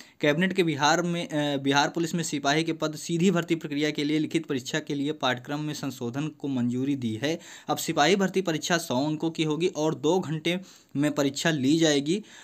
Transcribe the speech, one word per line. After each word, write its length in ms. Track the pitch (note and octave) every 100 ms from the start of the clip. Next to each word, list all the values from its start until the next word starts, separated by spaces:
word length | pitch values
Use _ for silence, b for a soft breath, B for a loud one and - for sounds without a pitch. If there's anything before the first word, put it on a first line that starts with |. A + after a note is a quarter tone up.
| B B
कैबिनेट 320 | D3+ D3+ F#3
के 100 | F#3+
बिहार 400 | E3 C#3 D3 E3
में, 260 | F3 E3+ E3+
अ, 280 | D3+ D3 C#3
बिहार 320 | C#3 C#3 D3+
पुलिस 260 | - E3+
में 100 | E3+
सिपाही 400 | D#3+ D3 C#3 D3
के 80 | E3
पद 240 | D#3 D#3 D#3
सीधी 340 | - E3+ F#3
भर्ती 240 | E3+ E3
प्रक्रिया 360 | E3 D#3+ C#3+ D3+
के 140 | D3+
लिए 140 | D3 D#3
लिखित 280 | C#3+ E3 D#3+
परीक्षा 340 | C#3 B2+ D#3+
के 140 | D3+
लिए 180 | C#3+ C#3+
पाठ्यक्रम 480 | D3+ C3 B2 B2+ D3
में 140 | D3+
संशोधन 540 | D3 C#3+ B2+ A#2+ C3 D#3
को 200 | D3+ C#3+
मंजूरी 480 | C3 A#2+ B2 C3+ C#3
दी 240 | A#2+ G#2+
है। 160 | C#3 E3+ B B B
अब 80 | D3+
सिपाही 400 | - D#3+ D3+ G3
भर्ती 240 | F#3 F#3+
परीक्षा 380 | F#3+ D#3 - E3+
सौ 280 | - B2+ D3+
अंकों 240 | D#3 E3
की 140 | D#3+
होगी 220 | D#3 D3+ F3+
और 280 | D3+ D#3
दो 240 | C3+ D3 F#3
घंटे 420 | D3 D#3 E3+ F3+ F#3 B B C3+
में 160 | D3
परीक्षा 380 | D3 C#3+ C#3 E3+
ली 280 | D#3 C3 D#3+
जाएगी 460 | D#3+ C#3+ C#3+ G3+ B B